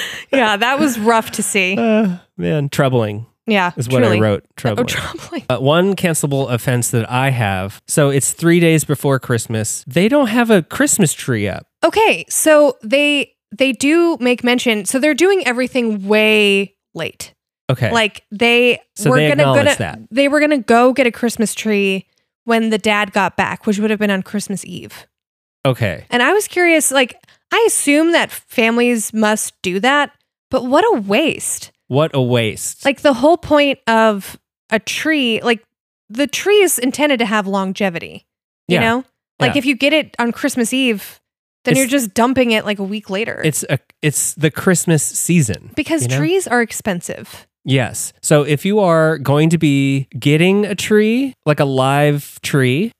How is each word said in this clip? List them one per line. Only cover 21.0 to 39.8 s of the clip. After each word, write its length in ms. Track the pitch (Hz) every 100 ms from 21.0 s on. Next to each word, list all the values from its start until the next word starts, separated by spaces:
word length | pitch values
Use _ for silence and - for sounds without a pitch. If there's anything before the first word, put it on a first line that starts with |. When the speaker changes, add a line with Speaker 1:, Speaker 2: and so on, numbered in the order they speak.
| 247
Speaker 1:
a 40 |
Christmas 420 | - 240 - 214
tree 540 | - 220 202 196 190 - _ _ _ 226
when 260 | 226 226
the 80 | 214
dad 340 | 220 208 202
got 240 | 208 180 -
back, 300 | 143 180 -
which 100 | 202
would 140 | 214
have 80 | 208
been 100 | 214
on 140 | 190
Christmas 420 | - 202 - 190 -
Eve. 400 | 180 104 - - _ _ _ _ _ 135
Speaker 2:
Okay. 400 | 123 104 80 -
Speaker 1:
And 140 | 247
I 100 | 262
was 140 | 403 -
curious, 440 | 359 349 320 -
like, 240 | 269 254 - _ _ -
I 120 | 392 453
assume 440 | - 285 285 330
that 180 | 320 214
families 840 | - _ - 226 233 240 233 -
must 400 | 220 214 214 - _
do 180 | 185 190
that, 300 | 240 285 190 _ _ _ -
but 160 | 262 254
what 180 | 294 453 311
a 40 |
waste. 720 | 196 214 311 - - - - _ -
Speaker 2:
What 200 | 127 160 139
a 60 |
waste. 640 | 123 123 110 - - - 277
Speaker 1:
Like, 160 | 262
the 120 | 294
whole 240 | 233 285 339
point 400 | - 294 285 262 -
of 540 | 226 220 202 - - _ _ -
a 80 | 220
tree, 600 | - - 302 311 247 220
like, 200 | 240 226 _ _ _ _ _
the 160 | 220 285
tree 340 | - 381 415
is 180 | 359 -
intended 400 | 254 - 294 254
to 60 | 220
have 200 | 220 196
longevity, 800 | 196 190 185 196 170 80 82 _ _ _ _ -
you 80 | 175
Speaker 2:
Yeah. 40 |
Speaker 1:
know? 220 | 226 240 - _ _ -
Like, 140 | 247
Speaker 2:
Yeah. 60 | 277
Speaker 1:
if 60 | 254
you 100 |
get 180 | 247